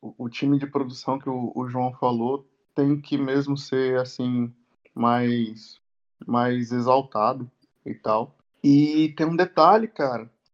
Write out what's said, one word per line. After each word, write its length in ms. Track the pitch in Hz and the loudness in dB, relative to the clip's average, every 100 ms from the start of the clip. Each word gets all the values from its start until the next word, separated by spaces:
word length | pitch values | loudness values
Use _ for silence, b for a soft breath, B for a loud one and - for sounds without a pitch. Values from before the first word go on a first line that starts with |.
o, 120 | 110 - | -18 -10
o 120 | 123 | -10
time 280 | - 139 143 | -2 2 2
de 100 | 139 | 0
produção 520 | 143 131 127 - 135 | -4 -4 -8 -6 -6
que 80 | 139 | -4
o, 240 | 127 120 | -6 -6
o 140 | - 127 | -6 -6
João 240 | 123 127 | -4 -4
falou 560 | 123 127 117 120 139 - _ _ | -2 -2 0 -2 -4 -8 _ _
tem 280 | - 139 147 | -2 0 0
que 160 | 143 139 | -2 -2
mesmo 400 | 135 135 139 143 | 0 0 0 -4
ser, 420 | - 131 131 127 | -2 0 0 0
assim, 540 | 127 - 127 123 120 120 _ _ _ - | -2 -4 -2 -2 -2 -6 _ _ _ -2
mais, 840 | 117 120 120 120 113 110 - - _ _ _ - - | 0 2 0 -2 -4 -8 -20 -20 _ _ _ -18 -4
mais 460 | 120 123 123 117 | -2 0 -2 -4
exaltado 800 | 123 120 131 135 107 107 135 123 _ _ _ - | -2 2 0 0 -2 0 -2 -8 _ _ _ -14
e 80 | |
tal. 440 | 113 - 110 113 _ _ _ | -8 -2 -2 -2 _ _ _
E 500 | 143 143 151 151 156 151 | 4 4 4 2 0 0
tem 80 | 160 | -2
um 100 | 170 | 0
detalhe, 540 | 180 - 160 214 226 | 0 6 6 6 2
cara. 420 | - 139 117 117 _ _ | -2 -4 -4 -10 _ _